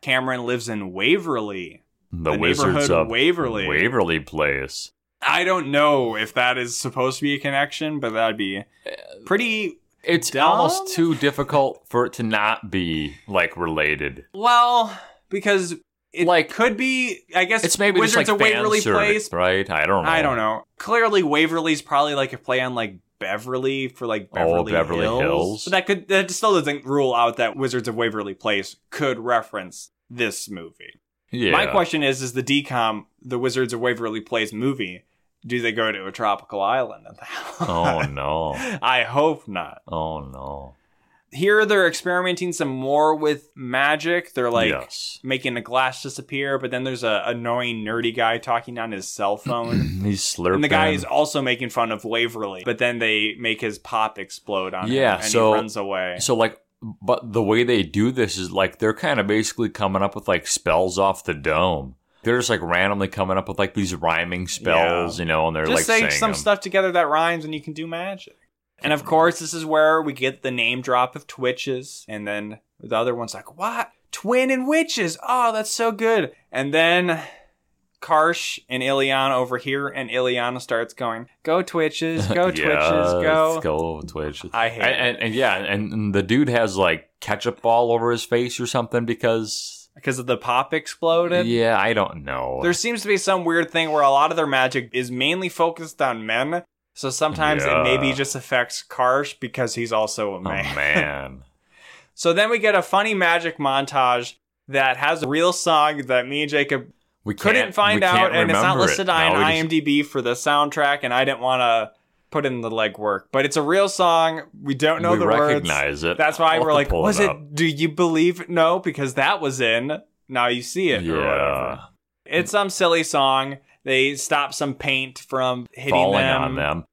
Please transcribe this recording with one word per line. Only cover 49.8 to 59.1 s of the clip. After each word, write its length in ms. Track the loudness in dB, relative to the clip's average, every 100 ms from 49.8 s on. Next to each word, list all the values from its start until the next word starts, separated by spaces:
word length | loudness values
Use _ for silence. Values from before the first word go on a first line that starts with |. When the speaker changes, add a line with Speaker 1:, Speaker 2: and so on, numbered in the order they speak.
| -2 -2
Speaker 2:
He's 180 | -2 -2
slurping. 340 | -2 -2 2 2
Speaker 1:
And 80 |
the 40 | 4
guy 200 | 2 2
is 140 | 0
also 380 | -2 0 0 0
making 280 | -2 -2 -2
fun 220 | -2 -2
of 120 | -4 -4
Waverly, 580 | -2 -2 -4 -8 -6 -6
but 120 | -2
then 220 | -2 0
they 360 | 0 0 -2 -4
make 200 | -4 -4
his 180 | -6 -8
pop 380 | -6 -2 -2 -4
explode 540 | -14 -14 -6 -4 -4
on 160 | -6 -2
Speaker 2:
Yeah, 240 | 2 2 2
Speaker 1:
him, 60 |
and 100 | 0
Speaker 2:
so, 180 | 2 4
Speaker 1:
he 40 | 4
runs 200 | 0 -6
away. 400 | -6 -4 -4 -4
Speaker 2:
so, 160 | -2 2
like, 240 | 0 -2 _ _ -16 -12
but 320 | -2 -2 0
the 100 | -2
way 200 | 2 4
they 200 | 4 2
do 280 | 2 0 0
this 260 | 2 -2 -2
is, 140 | -4
like, 280 | 0 0 0
they're 140 | -2
kinda 300 | 0 -2